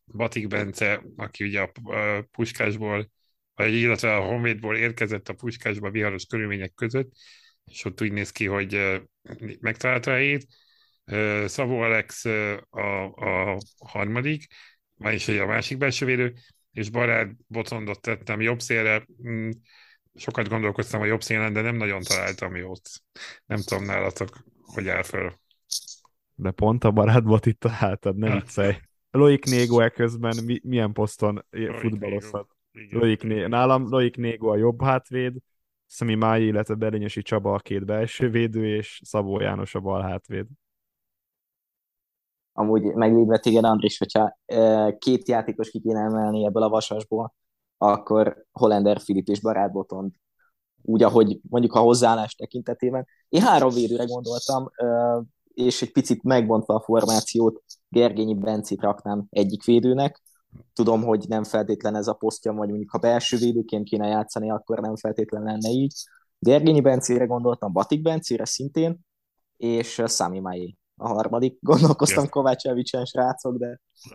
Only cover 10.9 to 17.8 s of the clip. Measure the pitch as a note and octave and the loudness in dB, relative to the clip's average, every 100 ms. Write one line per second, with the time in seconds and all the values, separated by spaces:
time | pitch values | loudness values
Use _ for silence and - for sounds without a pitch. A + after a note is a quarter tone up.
10.9 | _ - G2+ G#2+ G#2 G#2 - B2 B2+ A#2 | _ -8 -4 -2 -2 -4 -4 -4 -2 0
11.9 | A2 - - A#2 G#2+ G#2 G2+ _ - G2+ | 0 -2 -8 -4 -4 -4 -8 _ -8 -4
12.9 | G2 G2 - G2+ F#2 G2 F#2+ G2 _ - | -4 -6 -6 -4 -2 -2 -4 -10 _ -12
13.9 | G#2 G2+ A#2 C3+ D3+ - - - _ _ | -6 -4 -4 -4 -6 -10 -20 -20 _ _
14.9 | _ G#2+ A2 - G#2+ G2 A2+ - C3 C#3 | _ -4 -4 -2 -2 0 -2 -4 -4 -2
15.9 | B2 C3 B2+ B2 A#2+ _ _ _ - G#2+ | -2 -2 0 -2 -4 _ _ _ -10 -6
16.9 | A#2 A#2+ A2+ G#2+ A2+ _ A2+ A2 A2+ | -2 0 0 -2 -8 _ -10 -8 -8